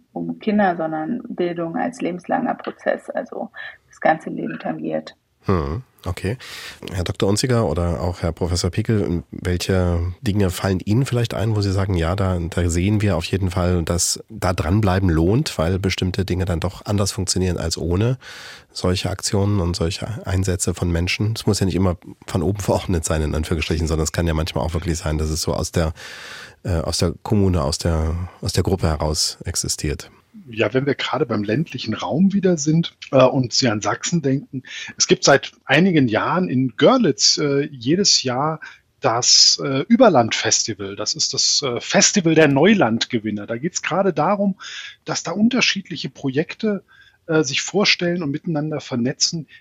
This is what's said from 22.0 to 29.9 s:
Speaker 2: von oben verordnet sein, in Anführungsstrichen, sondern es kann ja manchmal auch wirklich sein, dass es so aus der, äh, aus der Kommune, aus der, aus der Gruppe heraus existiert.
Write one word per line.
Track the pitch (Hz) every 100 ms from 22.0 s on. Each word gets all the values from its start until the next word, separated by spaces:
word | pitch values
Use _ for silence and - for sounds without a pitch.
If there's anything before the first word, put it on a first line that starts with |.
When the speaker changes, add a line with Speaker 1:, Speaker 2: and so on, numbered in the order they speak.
| - - -
Speaker 2:
von | 98
oben | 80 101
verordnet | - 95 - 87
sein, | - 80
in | 76
Anführungsstrichen, | 73 78 82 - 82 78
sondern | 80
es | 78
kann | - 85
ja |
manchmal | 78 87 78
auch | 62
wirklich | 82 85 82
sein, | 80 78
dass | 78
es | 80
so | -
aus | - 87
der, | - 80 - - - - - - -
äh, | - 82
aus | 76 -
der | 87 -
Kommune, | - 107 95 90
aus | 69 -
der, | 87 82 80 85 90 -
aus | 95
der | -
Gruppe | 87 92 85
heraus | 76 78 78 - -
existiert. | - - - - 76